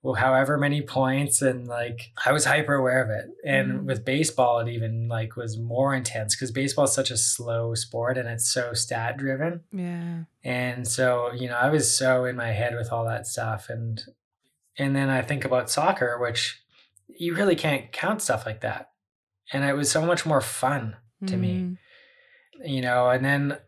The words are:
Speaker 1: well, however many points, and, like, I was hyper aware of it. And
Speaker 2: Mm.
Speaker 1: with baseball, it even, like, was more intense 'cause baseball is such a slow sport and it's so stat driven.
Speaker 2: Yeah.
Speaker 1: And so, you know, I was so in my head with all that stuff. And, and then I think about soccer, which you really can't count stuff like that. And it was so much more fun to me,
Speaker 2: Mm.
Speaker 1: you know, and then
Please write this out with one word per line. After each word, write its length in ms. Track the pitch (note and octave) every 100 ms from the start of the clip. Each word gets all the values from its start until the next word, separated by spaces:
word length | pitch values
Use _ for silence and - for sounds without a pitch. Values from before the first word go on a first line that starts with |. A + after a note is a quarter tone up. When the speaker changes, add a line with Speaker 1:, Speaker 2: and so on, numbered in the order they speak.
Speaker 1:
well, 120 | C3
however 420 | A2 C3 C3 C3+ D3
many 240 | C#3+ D3
points, 580 | C#3+ C3 C3 C3+ C#3+ -
and, 260 | C3+ B2+ A#2+
like, 420 | A#2+ A#2+ A#2 - -
I 80 | B2+
was 140 | D3 D3
hyper 280 | D3 D3+
aware 280 | C#3+ B2+ B2+
of 80 | A2+
it. 200 | G#2+ A2+ -
And 360 | C#3+ C3+ C3 C3
Speaker 2:
Mm. 40 |
Speaker 1:
with 200 | C3+ B2+
baseball, 540 | - C#3 D#3 - A#2+ A#2+
it 80 | A#2
even, 400 | A#2 A2+ A2+ A#2
like, 280 | A2+ A2 -
was 200 | A#2 A2
more 360 | A#2 A#2+ C#3
intense 400 | C3+ B2 A2+ G#2+
'cause 160 | - B2+
baseball 360 | A#2 C#3 C#3+ C#3
is 60 |
such 180 | C#3 C3
a 60 | A2+
slow 580 | - - A#2+ A#2 A#2
sport 420 | A2+ - A#2 A#2+ B2+
and 100 | A#2
it's 220 | A2+ -
so 220 | B2+ A#2+
stat 460 | A#2 - A#2 A2+ B2+
driven. 440 | C3+ C3+ E3 E3+ _
Speaker 2:
Yeah. 520 | G3 F3 F3 E3+ E3+ D#3+ _
Speaker 1:
And 420 | B2+ B2 B2 B2 A#2
so, 440 | - B2+ B2 A#2+
you 160 | A#2+ B2+
know, 80 | A#2+
I 120 | C3
was 260 | D#3 C3+
so 300 | - C3 B2+
in 120 | B2+ B2
my 160 | A#2
head 220 | G#2+ A#2+ A#2+
with 160 | A#2
all 120 | A#2+
that 220 | A2+ A2+ -
stuff. 420 | - A2 G#2 -
And, 320 | A#2 A#2 A2 - _ _ _ _ _ _ -
and 160 | C#3 C#3
then 140 | C3+
I 100 | C3
think 240 | A#2 C#3+
about 240 | B2+ B2+ B2
soccer, 480 | - E3 - B2 A#2+
which 440 | A#2+ A#2 - - _ _ _ _ _
you 260 | - E3+
really 220 | E3+ G3+ E3+
can't 340 | D#3+ C#3 A#2
count 300 | - F3 G#3+
stuff 240 | - A#2 A2+
like 140 | G#2+
that. 300 | A2 - - _ _ _ _ _ -
And 120 | C#3
it 80 | C#3
was 180 | C#3 C#3+
so 140 | D#3 E3
much 180 | E3+ D#3+
more 140 | C#3+
fun 540 | A#2+ - C3 C#3 A2+ - _ _ F#3+
to 100 | F#3
me, 160 | F3+ F#3
Speaker 2:
Mm. 160 | F3+ F3+ _ - - _ _ _ _ -
Speaker 1:
you 180 | F3 C3
know, 260 | B2+ B2 B2
and 140 | B2+
then 340 | C3+ C#3+ C#3+ C#3+